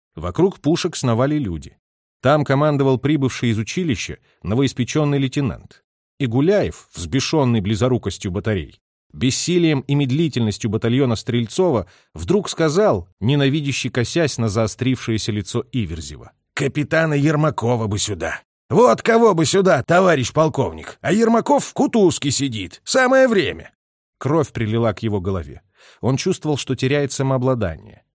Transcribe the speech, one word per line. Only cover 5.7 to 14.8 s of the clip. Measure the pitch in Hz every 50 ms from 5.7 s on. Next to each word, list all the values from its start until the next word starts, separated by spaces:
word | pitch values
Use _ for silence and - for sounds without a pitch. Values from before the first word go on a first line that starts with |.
| - _ _ _ _ _ _ _ _ -
И | 139
Гуляев, | 117 110 131 147 180 208 196 131 - - - - _ -
взбешенный | - 87 78 123 135 - - 160 156 135 123 117 110
близорукостью | 87 104 113 92 120 127 127 107 - 98 - - - 98
батарей, | 87 101 - 110 107 90 71 65 - _ _ _ _ _ _ _
бессилием | - - 123 135 - - - 165 180 175 170 160 151 135
и | - - 143
медлительностью | 147 143 127 127 156 170 147 - 127 117 107 101 - - 107
батальона | 101 104 - 117 123 135 139 120 110
Стрельцова, | - - - 113 120 117 - - - 185 175 143 185 - - _ _ _ _
вдруг | - 80 85 120 180 208 170 -
сказал, | - - 165 151 143 190 220 185 123 92 90 - _ _
ненавидяще | 92 127 147 143 139 135 143 160 143 139 127 - - 123
косясь | - 127 113 - - 170 160 139 -
на | - 113 107
заострившееся | 95 117 110 107 - -